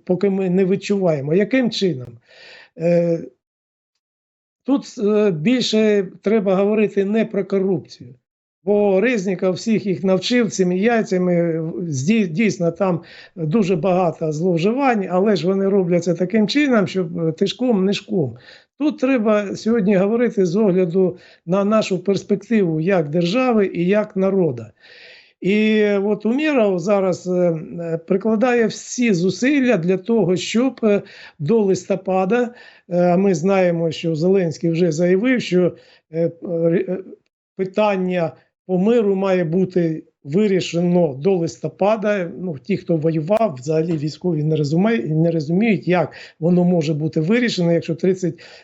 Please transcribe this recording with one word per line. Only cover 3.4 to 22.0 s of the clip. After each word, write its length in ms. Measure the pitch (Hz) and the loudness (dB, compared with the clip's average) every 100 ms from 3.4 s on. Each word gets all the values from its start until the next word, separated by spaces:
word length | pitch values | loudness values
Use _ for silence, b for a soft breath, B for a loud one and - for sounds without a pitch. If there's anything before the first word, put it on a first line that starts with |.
| _ _ _ _ _ _ _ _ _ _ _ _ | _ _ _ _ _ _ _ _ _ _ _ _
тут, 300 | - 277 - - | -4 -2 -4 -4
е, 320 | 202 214 208 | 0 2 2
більше 800 | 156 170 254 - 214 214 208 190 - | 0 0 0 2 2 2 2 -2 -4
треба 320 | 196 226 196 | 0 0 2
говорити 500 | 185 202 220 202 202 | 2 2 2 0 0
не 200 | 196 220 | 0 0
про 200 | 220 202 | 0 -4
корупцію, 680 | 190 196 190 170 - - 123 - _ _ _ _ | -2 -2 0 -2 -6 -18 -20 -20 _ _ _ _
бо 360 | 175 208 202 190 | -2 2 2 2
Резніков 540 | 233 240 185 180 190 | 2 0 -2 -2 -2
всіх 320 | 180 233 214 208 | -2 -2 -2 -2
їх 180 | 175 | -2
навчив 460 | 190 185 - 247 214 | 0 0 2 0 0
цими 280 | - 180 180 | 0 0 0
яйцями. 840 | 220 233 208 185 180 175 170 160 160 220 170 | 0 0 0 0 2 0 0 -2 -6 -8 -6
Зді-, 400 | 135 143 226 190 | -2 0 0 0
дійсно, 440 | 156 220 - 170 | 0 0 0 -2
там 300 | 170 196 165 B B B - | 0 -2 -2 B B B -8
дуже 400 | 156 220 185 180 | -2 0 2 0
багато 560 | 185 180 175 - 160 | 0 0 0 -2 -4
зловживань, 760 | 151 185 170 190 254 277 220 185 | -2 0 0 0 0 0 0 0
але 260 | 180 214 190 | 0 2 2
ж 100 | 165 | 0
вони 220 | 196 196 | 0 0
роблять 360 | 196 175 175 | 0 2 0
це 100 | 180 | 0
таким 340 | 170 180 220 208 | -2 0 0 2
чином, 380 | 285 294 233 185 | 2 2 2 0
щоб, 320 | 190 170 175 | -2 -6 -4
е, 140 | 160 | -4
тишком-нишком. 1040 | 160 196 - 254 208 190 202 - 202 131 113 B B B - | 0 -2 0 0 2 0 -2 -4 -4 -4 -8 B B B -4
Тут 200 | 294 302 | -4 0
треба 580 | 254 262 214 208 202 196 | 0 0 2 0 -2 -4
сьогодні 400 | 214 233 190 190 | -2 0 2 2
говорити 500 | 202 233 240 220 185 | 2 0 0 0 0
з 100 | 185 | 2
огляду 600 | 214 180 180 185 185 B B B - | 2 2 0 2 0 B B B -2
на 180 | 190 | 0
нашу 340 | 196 220 - | 2 0 0
перспективу 840 | 180 | -2